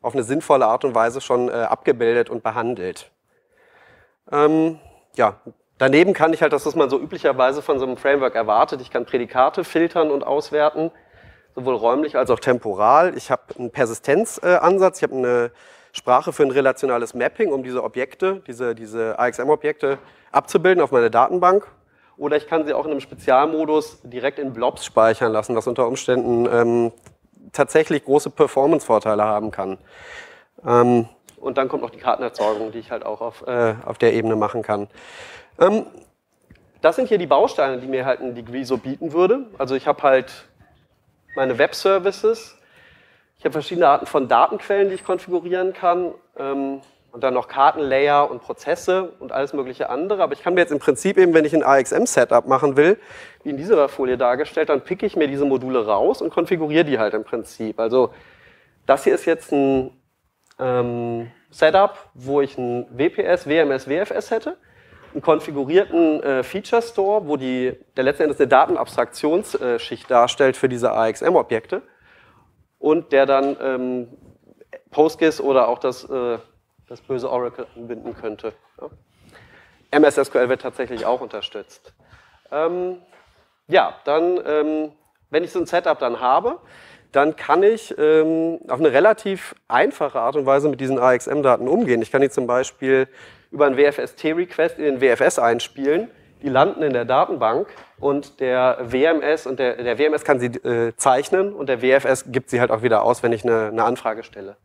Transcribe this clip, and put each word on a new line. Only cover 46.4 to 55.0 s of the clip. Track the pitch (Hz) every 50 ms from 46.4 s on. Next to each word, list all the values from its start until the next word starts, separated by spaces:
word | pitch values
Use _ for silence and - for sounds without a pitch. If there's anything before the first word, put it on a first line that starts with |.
| 139 135 139 139 139 139 139 135 _ _ _ _ _ _
und | - 120 123
dann | 131
noch | 127 127 117 -
Kartenlayer | - 135 139 170 - 160 147 135 131 135 143 143 143 143 147 -
und | 131 120
Prozesse | - - 123 - - 139 165 170 - - 180 190 190 170 - _
und | - 127
alles | - 135 139 139 -
mögliche | 143 127 127 127 - 151 -
andere. | 120 135 165 196 208 190
Aber | 175 143 143
ich | -
kann | - 185
mir | 180 180
jetzt | 175 170
im | 196 139
Prinzip | - - 135 - - 190 196
eben, | - 185 175
wenn | 160 160 156
ich | 151 165
ein | 156
A-X-M-Setup | 139 135 139 139 127 - - 170 233 247 - 143 120 - 120 120 -
machen | 127 135 131 151 143 135
will, | 139 147 170 214 - - - - - - - - _
wie | _ 147
in | 143
dieser | 135 156 196 226 160 143 135
Folie | - - 135 127 127 120
dargestellt, | 131 123 123 131 151 - - 165 156 143
dann | 151 131
picke | - - 185 -